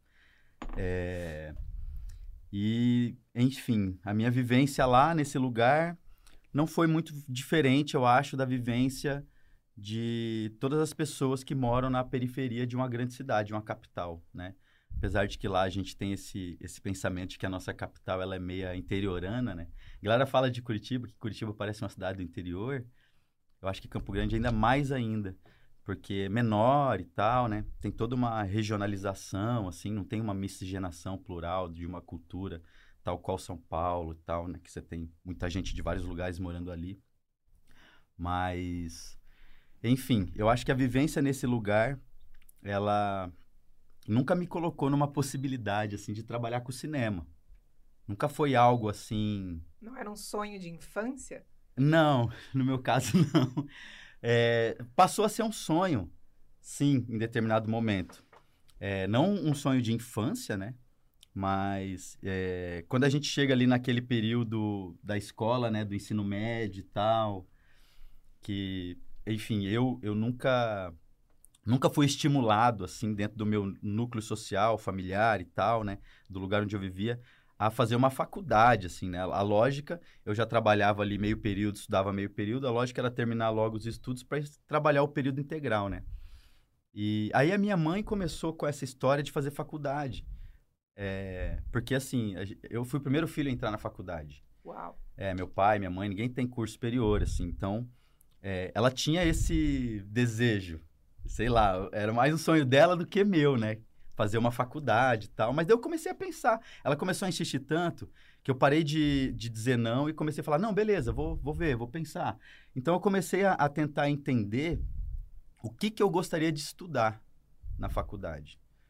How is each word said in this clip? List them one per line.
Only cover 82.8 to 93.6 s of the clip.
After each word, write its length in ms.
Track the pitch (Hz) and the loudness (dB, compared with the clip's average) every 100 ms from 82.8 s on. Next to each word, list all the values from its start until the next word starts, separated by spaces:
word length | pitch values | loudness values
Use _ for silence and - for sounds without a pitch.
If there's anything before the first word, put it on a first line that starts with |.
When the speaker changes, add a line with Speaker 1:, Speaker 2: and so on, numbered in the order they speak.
| 123 123 | 0 -2
Speaker 1:
era 120 | 123 | -4
terminar 400 | 123 117 113 113 | -2 -2 0 0
logo 260 | 107 110 110 | 2 0 -2
os 80 | 113 | -8
estudos 380 | 110 - 127 | -8 -8 -10
pra 160 | - 143 | -6 -6
es-, 200 | 147 - - | -6 -12 -2
trabalhar 360 | 151 151 143 | 2 4 4
o 40 | 147 | 4
período 320 | 147 131 135 | 2 -2 -2
integral, 480 | 143 160 131 107 101 | -4 -4 0 0 0
né? 160 | 90 - - - - - - _ _ _ | -4 -8 -12 -14 -20 -20 -20 _ _ _
E 380 | 101 104 107 107 | -4 0 0 2
aí 180 | 127 151 | 4 4
a 60 | 202 | 4
minha 180 | 202 185 | 2 2
mãe 260 | 160 196 | 2 0
começou 480 | 208 202 170 - 165 | -2 -2 -2 -4 -6
com 140 | 160 147 | -2 -4
essa 180 | 143 | -2
história 400 | 131 - 131 143 | -8 0 2 2
de 80 | 147 | 0
fazer 200 | 156 139 | -2 -4
faculdade. 760 | 143 151 156 139 143 139 - - - - - _ _ _ - | -4 -8 -6 -4 -4 -4 -8 -10 -12 -14 -20 _ _ _ -8
É, 680 | 98 98 95 92 90 85 - | -6 -4 -6 -4 -4 -4 -2
porque, 220 | 117 120 | -4 0
assim, 420 | 127 - 127 107 90 | -2 0 -2 -2 -4
a 100 | 98 | -8
gen-, 120 | - | -10
eu 200 | - 117 | -8 -6
fui 160 | 123 147 | -4 -4
o 40 | |
primeiro 240 | 139 147 165 | 0 0 0
filho 220 | - 139 | -4 -4
a 40 | |
entrar 160 | 120 | -4